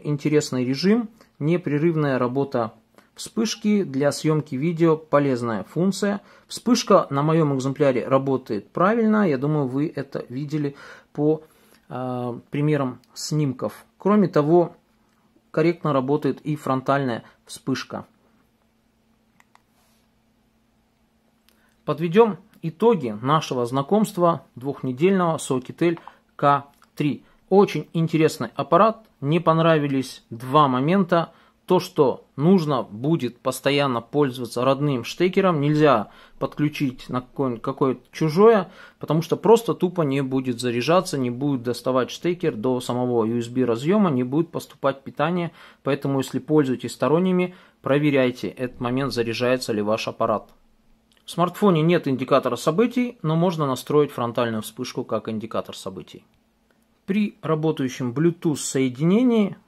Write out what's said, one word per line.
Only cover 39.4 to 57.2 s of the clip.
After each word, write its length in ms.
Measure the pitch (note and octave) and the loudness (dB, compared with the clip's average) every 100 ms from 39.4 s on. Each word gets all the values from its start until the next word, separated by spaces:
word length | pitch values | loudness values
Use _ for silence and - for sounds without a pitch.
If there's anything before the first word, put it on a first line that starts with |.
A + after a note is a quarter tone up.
| - A3 G3 | 4 4 4
тупо 280 | D3 F3+ F3 | -2 -2 0
не 180 | D3 C#3 | 0 0
будет 400 | C3+ C3 B2+ A#2 | -2 -2 -2 -4
заряжаться, 560 | B2 A#2+ B2+ F3+ F#3 C#3+ | -2 -2 2 0 0 -4
не 140 | B2 | -4
будет 320 | A#2+ C#3+ C3+ | -2 -2 -2
доставать 480 | A#2+ A#2+ C3 B2+ A#2+ | -4 -4 -2 -2 -2
штекер 460 | - F3 F3 D#3+ G#2+ | -4 -4 -2 -4 -2
до 240 | B2+ B2+ | -2 -2
самого 440 | B2+ B2 B2 A#2+ | -2 -4 0 0
U 140 | A2 A#2+ | 0 -2
S 80 | A#2 | -4
B 180 | B2+ | -2
разъёма, 460 | A#2+ A2+ D3 G#3+ F#3 | 0 0 0 2 2
не 140 | B2+ | 0
будет 260 | B2 D3 E3+ | -2 -2 -2
поступать 520 | C3+ - - C#3 C3+ | -6 -12 -4 -4 -4
питание. 480 | - - D#3 F3+ E3+ - - _ | -10 -4 -2 -2 -6 -10 -20 _
Поэтому, 340 | C3+ C#3+ C#3 C3+ | -4 -2 0 -2
если 220 | C3 C3 | -2 -6
пользуетесь 520 | - D3+ C3 A#2+ A#2 | 0 2 2 -2 -6
сторонними, 640 | - B2+ D#3+ F#3 F3+ F3+ - - _ | -2 2 2 2 0 -2 -6 -20 _
проверяйте 640 | - C#3+ D3+ C3+ B2+ B2 F2+ | -2 0 2 2 0 -2 -10
этот 320 | - B2+ - | -8 -10 -6
момент, 320 | A#2+ B2+ A#2+ | -4 -4 -2
заряжается 600 | A2 A2+ A2+ B2 B2+ B2+ | -2 -4 -2 0 -2 -2
ли 80 | G#2+ | -4
ваш 280 | G#2 A2 - | -2 -2 -4
аппарат. 420 | - A2+ G#2 - _ _ _ _ _ _ _ | -4 -2 -2 -6 _ _ _ _ _ _ _
В 60 | - | -10
смартфоне 520 | - F3 - G3+ D#3+ | -2 -2 2 2 4
нет 260 | D#3+ E3+ C#3+ | 4 2 0
индикатора 480 | B2+ B2+ D#3 C3 A#2+ | -2 2 2 2 -2
событий, 600 | D#3+ E3 A#3+ B3 B3 - | -2 2 0 0 -4 -4
но 140 | D#3 D#3+ | -2 0
можно 280 | F3+ D#3+ | 0 0
настроить 460 | C#3+ B2 - D3 D3 | -4 -4 0 2 2
фронтальную 520 | C3 A#2+ A#2 A#2 A2 | -2 -4 -2 -2 -4
вспышку 420 | G#2+ - B2 C#3 | -8 -12 -10 -8
как 240 | B2 A2 A2+ | -6 -6 -6
индикатор 480 | A2 A2 G2+ F#2+ - | -8 -6 -8 -8 -12
событий. 480 | G2 F#2 - - _ _ _ _ _ _ _ _ - | -14 -14 -18 -20 _ _ _ _ _ _ _ _ -4
При 320 | G3+ | -2